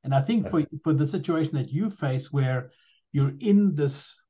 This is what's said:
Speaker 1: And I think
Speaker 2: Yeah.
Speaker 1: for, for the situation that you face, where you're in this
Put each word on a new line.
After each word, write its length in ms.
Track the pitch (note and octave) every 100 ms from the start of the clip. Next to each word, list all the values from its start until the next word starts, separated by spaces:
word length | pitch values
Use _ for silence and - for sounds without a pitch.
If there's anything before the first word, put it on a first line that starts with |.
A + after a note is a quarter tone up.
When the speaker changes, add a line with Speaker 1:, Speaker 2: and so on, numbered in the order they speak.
Speaker 1:
And 100 | C3+ C3+
I 60 |
think 240 | C3+ A#3 -
Speaker 2:
Yeah. 40 |
Speaker 1:
for, 120 | E3 D3+ D3
for 100 | D#3+
the 140 | C#3+ C#3+
situation 480 | F#3+ - D#3+ C#3+ C#3+
that 140 | G#2+
you 200 | D3 G#3+
face, 420 | - C#3+ B2+ -
where 400 | C#3+ C3 B2+ - _ _ _ _
you're 220 | C#3+ C#3 -
in 360 | G#3+ G3+ G3+ D3+
this 420 | C#3 - - -